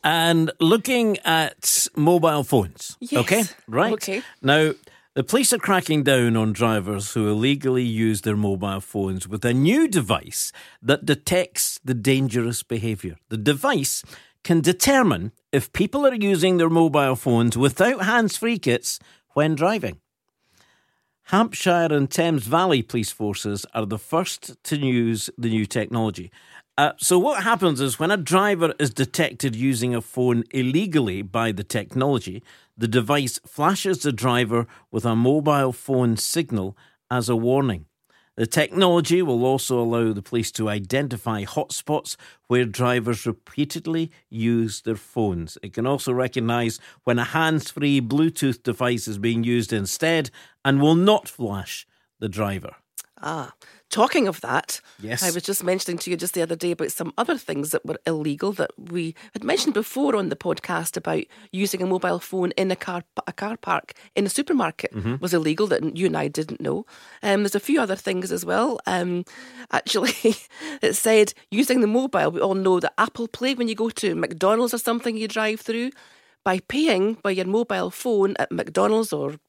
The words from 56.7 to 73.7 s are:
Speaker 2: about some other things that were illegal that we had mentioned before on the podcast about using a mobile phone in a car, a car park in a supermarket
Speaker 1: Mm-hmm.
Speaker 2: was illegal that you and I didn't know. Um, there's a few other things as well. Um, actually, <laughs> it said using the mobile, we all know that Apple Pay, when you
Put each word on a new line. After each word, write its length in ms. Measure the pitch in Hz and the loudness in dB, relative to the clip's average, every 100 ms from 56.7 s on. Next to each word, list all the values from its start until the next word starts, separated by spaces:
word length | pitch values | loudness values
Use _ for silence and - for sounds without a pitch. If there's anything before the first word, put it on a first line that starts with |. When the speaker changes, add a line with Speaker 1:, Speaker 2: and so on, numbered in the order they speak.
Speaker 2:
about 200 | 170 - | -4 -6
some 220 | - 165 - | -6 -8 -4
other 200 | 233 302 | -2 -2
things 340 | - 165 - | -4 -6 -2
that 140 | 156 - | -4 -4
were 120 | 156 - | -6 -4
illegal 460 | 160 151 143 196 | -2 -2 -2 -4
that 180 | 190 - - | -4 -6 -6
we 380 | 175 175 165 160 - | -10 -6 -6 -10 -16
had 140 | - 226 | -10 -2
mentioned 280 | - - | 0 0
before 400 | 208 220 254 285 226 | -2 -4 -2 0 0
on 100 | 185 | -2
the 80 | - | -4
podcast 640 | 185 160 - 170 165 - | -4 -4 -4 -6 -4 -6
about 260 | 165 160 - - - | -4 -4 -4 -16 -12
using 280 | 185 196 185 | -4 -2 -2
a 40 | 185 | -2
mobile 340 | 185 180 175 | 0 -2 -4
phone 320 | - 190 180 - | -4 -2 -2 0
in 120 | 190 | -2
a 60 | 185 | -2
car, 280 | - 175 - - - | -6 -10 -8 -10 -10
a 60 | |
car 240 | - 202 226 | -8 -8 -8
park 380 | - 165 - - - | -4 -4 -4 -20 -8
in 120 | - 196 | -2 -2
a 40 | |
supermarket 640 | - 285 294 170 - - | -2 -2 0 -2 -4 -8
Speaker 1:
Mm-hmm. 220 | 110 107 131 | -4 -4 -4
Speaker 2:
was 120 | 175 | 0
illegal 340 | 170 156 160 208 | 0 0 -2 0
that 280 | 147 156 165 | 0 -2 -2
you 120 | 180 | -2
and 100 | 156 | -2
I 100 | 147 | -4
didn't 320 | - 156 - | -4 -8 -6
know. 260 | - - 226 - - - | -4 -6 -8 -20 -20 -8
Um, 220 | 208 196 | 0 0
there's 120 | 202 - | 0 -2
a 60 | |
few 180 | - 294 | 0 0
other 160 | 220 190 | 0 -4
things 340 | - 185 185 | -4 -4 -4
as 140 | 180 | -6
well. 340 | 175 185 247 233 - | -2 0 0 -2 -4
Um, 380 | 185 180 175 175 - - - - | -2 -2 -4 -6 -16 -20 -20 -6
actually, 400 | - - 208 254 - 226 220 - | -4 -2 -2 -2 0 0 0 -8
<laughs> 300 | - 311 285 | -14 -12 -4
it 120 | - 196 | -2 0
said 380 | 226 220 208 - _ | 2 4 4 0 _
using 300 | 202 262 254 | -2 2 2
the 80 | 214 | 2
mobile, 420 | 226 262 196 151 | 2 0 0 0
we 100 | 175 | 0
all 140 | 196 190 | 0 2
know 260 | 190 180 | 2 2
that 120 | 175 - | 0 0
Apple 320 | 220 - 233 | -2 -2 -10
Pay, 240 | - 254 | -4 -4
when 160 | 254 | -2
you 60 | 233 | -4